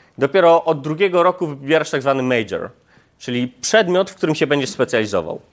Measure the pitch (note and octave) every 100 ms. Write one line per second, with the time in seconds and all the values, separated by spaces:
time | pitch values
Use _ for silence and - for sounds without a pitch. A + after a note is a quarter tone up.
0 | _ - C#3 F#3+ E3+ E3 E3 D3+ C#3+ D#3
1 | G3 F3 E3+ F3+ E3 C#3 C#3 D#3 D3+ D3
2 | C3+ C3+ B2+ B2 G2+ F#2 F2 - _ _
3 | _ _ - B2 B2+ - - A3 F3+ F3+
4 | G3 - E3 D3+ C#3+ C#3+ C3 - B2 A#2
5 | G#2+ F#2+ D#2+ E2 -